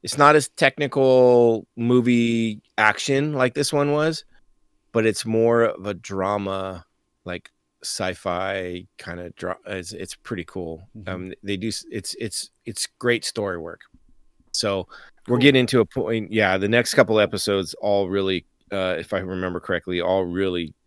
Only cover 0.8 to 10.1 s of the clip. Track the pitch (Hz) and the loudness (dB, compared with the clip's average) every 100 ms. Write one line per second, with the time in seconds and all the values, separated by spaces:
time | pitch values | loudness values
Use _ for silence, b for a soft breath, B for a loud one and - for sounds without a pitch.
0.8 | 143 143 131 127 127 123 117 113 - - | -2 2 4 6 6 6 6 2 -4 -4
1.8 | 117 123 120 120 117 113 113 104 - - | 2 2 4 2 2 0 -2 -6 -8 0
2.8 | 107 104 - 139 151 143 127 143 143 147 | 2 2 0 0 0 0 0 0 -2 0
3.8 | 143 147 156 156 - _ _ _ _ _ | 0 0 -2 -4 -10 _ _ _ _ _
4.8 | _ 117 110 101 113 113 117 117 113 - | _ 0 0 0 -2 2 4 4 2 0
5.8 | 98 95 - 98 95 104 98 95 95 90 | -8 -10 -8 -4 -2 -2 -2 -6 -8 -12
6.8 | - _ _ _ 92 90 - _ _ _ | -18 _ _ _ -12 -12 -14 _ _ _
7.8 | - - 92 90 98 87 95 98 90 90 | -10 -6 -6 -6 -4 -4 -4 -4 -6 -10
8.8 | 92 - - 87 87 - 92 - 98 95 | -14 -18 -14 -12 -14 -10 -8 -8 -10 -10
9.8 | 87 101 95 | -10 -12 -14